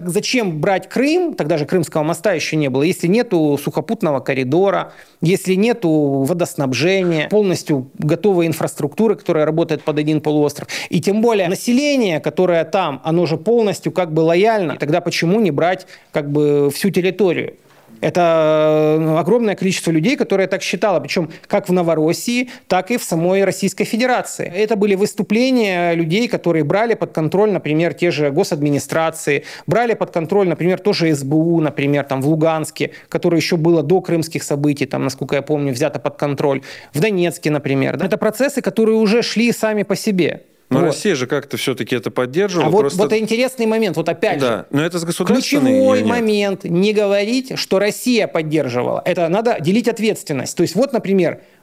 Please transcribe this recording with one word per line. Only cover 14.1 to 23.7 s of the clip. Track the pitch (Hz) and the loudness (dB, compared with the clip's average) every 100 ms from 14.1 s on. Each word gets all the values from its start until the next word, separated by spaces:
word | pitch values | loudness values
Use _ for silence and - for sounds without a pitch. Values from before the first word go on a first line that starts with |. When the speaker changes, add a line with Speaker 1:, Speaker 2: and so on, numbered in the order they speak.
Speaker 1:
бы | 156 | 2
лояльно. | 160 175 220 220 160 | 2 4 4 2 -2
И | - | -4
тогда | 147 170 | 0 0
почему | 170 - 165 214 | 0 -2 0 2
не | 190 | 2
брать | 139 165 185 - - _ | 2 0 -2 -8 -20 _
как | 160 143 | -6 -2
бы | 147 147 147 143 | 0 2 2 0
всю | 139 202 | 0 0
территорию? | 180 185 185 190 135 - - _ - - - | 0 -2 0 0 0 -6 -12 _ -20 -20 -4
Это, | 160 180 170 160 156 156 156 151 151 156 | -2 2 4 4 4 4 4 4 2 2
э, | 160 156 | 2 0
огромное | 170 240 220 180 | 2 2 2 0
количество | 190 - 170 | -2 0 0
людей, | 160 180 285 | 2 2 0
которые | 233 196 185 | 0 0 0
так | 190 | -2
считало, | - 185 214 160 | -4 -2 0 0
причем | 139 190 156 - - | -2 -4 -4 -8 -2
как | 202 196 | -2 0
в | |
Новороссии, | 180 170 156 156 170 - 247 247 - - | 0 2 2 0 0 -2 -2 -4 -8 -2
так | 185 185 | -2 0
и | 240 | -4
в | |
самой | - 165 175 196 | -2 0 2 2
Российской | 190 - 196 | 2 0 -4